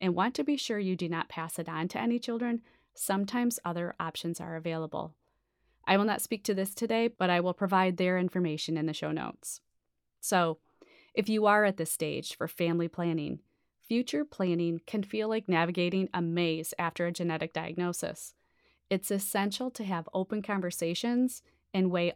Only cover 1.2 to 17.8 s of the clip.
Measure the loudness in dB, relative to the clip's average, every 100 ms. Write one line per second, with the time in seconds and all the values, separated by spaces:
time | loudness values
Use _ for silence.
1.2 | -4 -6 -6 -6 -6 -4 -4 -2 -2 -2
2.2 | -2 -2 -2 -2 -6 _ _ -8 -2 0
3.2 | 0 0 0 0 -4 -4 -4 -4 -6 -4
4.2 | -6 -4 -6 -6 -4 -4 -4 -6 -8 -12
5.2 | _ _ _ _ _ _ 2 4 4 0
6.2 | -2 -2 0 0 -2 -2 0 2 0 2
7.2 | 2 4 2 0 2 4 4 2 2 4
8.2 | 2 2 0 0 -2 0 0 -2 -4 -4
9.2 | -6 -10 -12 -14 _ _ _ _ _ _
10.2 | 0 2 2 -2 _ _ -20 -20 _ -2
11.2 | 2 4 6 6 4 2 -2 -2 -2 -2
12.2 | -6 -6 -6 0 2 2 0 -2 0 0
13.2 | -2 -6 _ _ _ _ -2 0 0 -2
14.2 | -4 -2 0 2 2 -2 -4 -4 -2 -2
15.2 | 0 -2 2 2 2 2 2 2 0 0
16.2 | 0 2 2 0 -4 -2 -4 0 -2 -2
17.2 | -2 -2 -4 -4 -4 -2